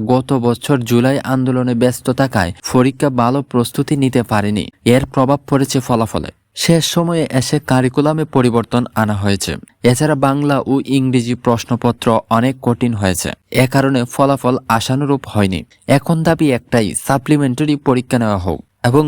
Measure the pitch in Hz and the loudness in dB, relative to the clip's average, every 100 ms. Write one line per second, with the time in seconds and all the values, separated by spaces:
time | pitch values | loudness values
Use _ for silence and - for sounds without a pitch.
0 | 107 127 127 135 120 120 - 139 117 120 | 2 0 0 0 0 -2 0 -2 2 2
1 | 127 139 - 131 131 127 123 117 123 123 | 2 0 -2 -2 0 -2 -2 0 0 0
2 | - 123 131 113 85 90 - 127 127 131 | -4 0 0 0 -2 -6 -2 2 2 0
3 | 147 123 120 139 139 123 117 - 139 143 | -2 0 0 0 -2 -2 -2 -4 -2 0
4 | 135 123 113 107 104 104 - - 113 123 | 0 0 0 -2 0 -2 -6 -4 2 2
5 | 143 - 131 143 - 139 135 135 127 117 | 2 0 0 0 0 0 0 -2 0 -2
6 | 113 85 76 - _ - - 165 - 175 | -2 -4 -8 -14 _ -4 2 2 2 -2
7 | 170 165 139 160 - 147 - 131 127 127 | -2 -2 -2 -2 0 -4 0 0 2 0
8 | 147 160 151 135 123 117 110 120 123 - | 0 0 0 0 2 0 0 -2 -2 -2
9 | 107 101 101 98 - - - _ 120 123 | -2 0 0 -2 -4 -8 -12 _ 0 2
10 | 151 143 139 139 143 135 - 135 - 135 | 2 2 0 0 0 0 0 -2 0 0
11 | 131 127 117 123 123 117 - 120 120 113 | 2 0 -2 -2 0 0 -2 -2 0 0
12 | 123 113 - 113 127 131 120 120 120 110 | 0 0 2 0 0 -2 -2 0 -2 0
13 | 98 90 - - _ 123 127 139 135 135 | -2 -2 -6 -10 _ 0 2 2 2 0
14 | 120 - 139 139 - 127 - 113 - 131 | -2 0 0 2 0 -2 -2 -2 0 -2
15 | 143 139 - 107 95 87 - _ - 135 | 0 -2 -2 0 0 -2 -8 _ 0 0
16 | - 165 160 160 151 120 - 120 104 - | 2 0 0 0 0 0 0 0 0 -4
17 | - 135 143 147 139 123 151 143 - 127 | -2 -2 2 0 0 -2 -2 0 0 0
18 | 127 127 113 98 90 76 - _ 123 139 | 0 -2 0 -2 -2 -6 -10 _ 0 2